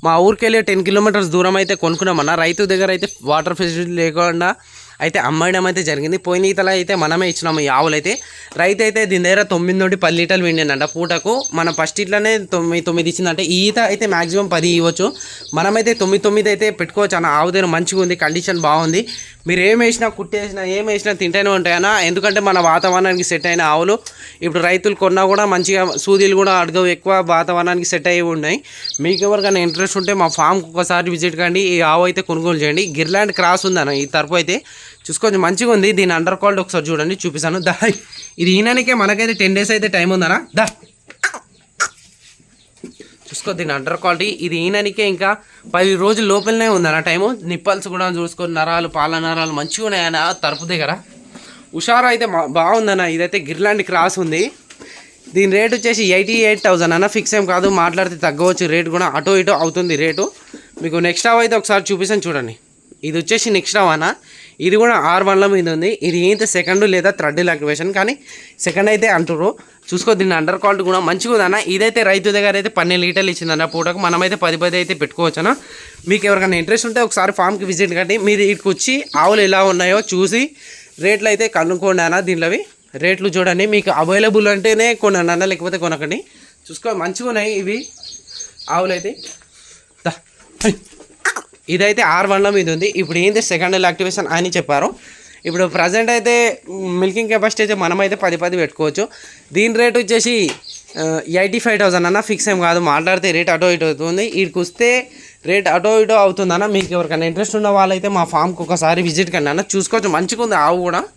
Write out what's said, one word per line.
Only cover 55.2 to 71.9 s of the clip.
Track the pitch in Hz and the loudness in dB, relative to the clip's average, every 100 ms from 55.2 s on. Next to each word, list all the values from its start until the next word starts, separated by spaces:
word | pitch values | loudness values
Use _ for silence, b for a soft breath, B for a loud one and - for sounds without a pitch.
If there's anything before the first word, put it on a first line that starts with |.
| - | -6
దీని | 175 196 | 0 2
రేటు | 190 220 | 2 2
వచ్చేసి | 240 226 220 | 0 0 0
ఎయిటీ | 208 185 196 | 2 2 2
ఎయిట్ | 226 220 214 | 2 2 2
థౌజండ్ | 208 180 170 | 2 4 2
అన్న. | 170 202 | 2 2
ఫిక్స్ | 214 - | 0 0
ఏం | 214 190 | 0 0
కాదు, | 180 190 | 2 2
మాట్లాడితే | 190 170 170 185 170 | 2 2 0 -4 -2
తగ్గవచ్చు. | 165 143 180 180 175 | -2 2 0 2 0
రేటు | 160 165 | 0 0
కూడా | 170 180 | 0 0
అటో | 139 156 196 | 0 2 2
ఇటో | 185 | 4
అవుతుంది | 175 165 175 180 151 | 2 0 -2 -2 0
రేటు. | 160 156 208 - B B B - | -2 -2 -4 -6 B B B -10
మీకు | 165 160 | -4 -2
నెక్స్ట్ | 175 175 233 | 0 0 2
ఆవు | 233 | 4
అయితే | 233 220 | 4 0
ఒకసారి | 202 202 185 | 2 0 0
చూపిస్తాను | 190 190 214 170 | -2 0 -2 -2
చూడండి. | 147 120 113 _ _ _ - | -4 -6 -10 _ _ _ -12
ఇది | 151 160 | -6 -4
వచ్చేసి | 160 226 226 | -2 -2 2
నెక్స్ట్ | 202 180 208 | 0 0 2
ఆవు | 190 | 2
అన్న. | 156 165 - B B B B | 2 0 -4 B B B B
ఇది | 165 208 | 0 4
కూడా | 233 | 4
ఆర్ | 220 151 175 | 4 2 2
వన్ల | 190 196 196 | 2 2 4
మీద | 196 170 | 2 0
ఉంది. | 160 180 226 | -2 -2 -2
ఇది | 170 175 | -2 0
ఏంటి | 180 208 214 | 2 2 0
సెకండ్ | 180 175 190 208 | -2 0 2 2
లేదా | 185 180 | 2 0
థర్డ్ | 196 151 151 175 | 0 -2 0 0
యాక్టివేషన్, | 165 147 151 170 | 0 -2 -2 -2
కానీ | 196 196 285 B B B B | -2 -2 -4 B B B B
సెకండ్ | - 165 196 | -4 0 2
అయితే | 214 226 | 2 2
అంటుర్రు. | 180 165 165 180 - B B - | 2 0 0 -2 -4 B B -6
చూసుకో | 180 180 | -4 0
దీని | 214 190 | 0 2
అండర్ | 165 156 185 | 0 0 0
క్వాలిటీ | 202 202 | 0 0
కూడా | 185 185 | 0 0
మంచిగా | 175 180 202 | 0 -2 0
ఉంది | 233 | 2
అన్న. | 190 202 - | 2 0 0
ఇదైతే | 185 220 | 2 2